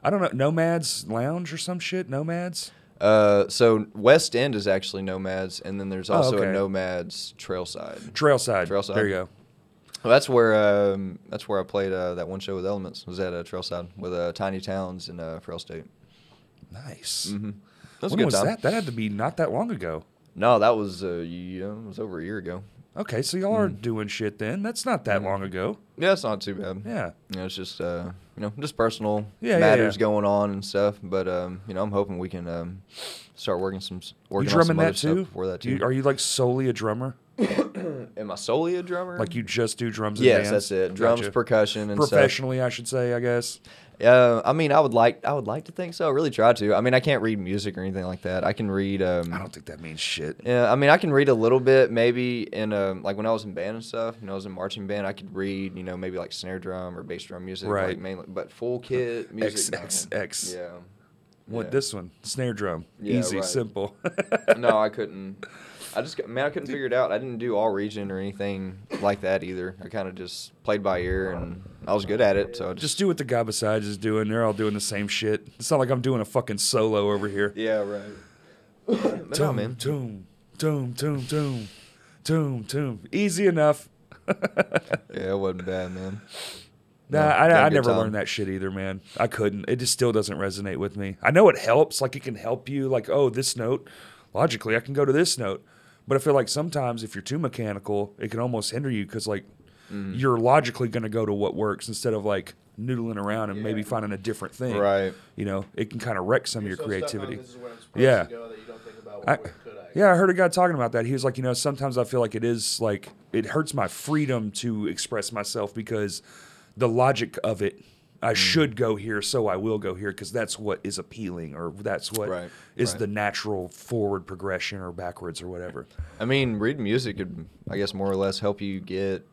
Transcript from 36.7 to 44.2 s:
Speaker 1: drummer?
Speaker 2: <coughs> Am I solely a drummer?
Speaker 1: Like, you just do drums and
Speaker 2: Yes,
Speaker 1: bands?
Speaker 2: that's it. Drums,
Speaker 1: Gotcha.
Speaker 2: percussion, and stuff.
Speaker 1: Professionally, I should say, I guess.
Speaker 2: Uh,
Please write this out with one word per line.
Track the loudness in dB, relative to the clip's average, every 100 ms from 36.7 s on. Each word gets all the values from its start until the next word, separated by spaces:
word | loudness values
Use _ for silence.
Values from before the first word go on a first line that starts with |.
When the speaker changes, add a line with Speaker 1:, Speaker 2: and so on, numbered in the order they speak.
Speaker 1:
drummer? | 0 -2 -2 -6 -8 _
Speaker 2:
<coughs> | -2 0 0 -2 -4 -8 -8 -12 -10
Am | -8
I |
solely | -6 0 0 2
a | -2
drummer? | -4 -6 -6 -4
Speaker 1:
Like, | -4
you | -4
just | -4 0 0 0
do | -4
drums | -2 -4 4
and |
Speaker 2:
Yes, | 6 6 4
Speaker 1:
bands? |
Speaker 2:
that's | 0 2
it. | 0 0
Drums, | 2 2 4
Speaker 1:
Gotcha. | 2
Speaker 2:
percussion, | -2 4 4 4 0 -4
and | 0
stuff. | 4
Speaker 1:
Professionally, | 6 6 4 -2 0
I | -2
should | -2 -4
say, | -2 0
I | 0
guess. | 2 0 -2 -12 -18 -20 -20 4
Speaker 2:
Uh, | 10 12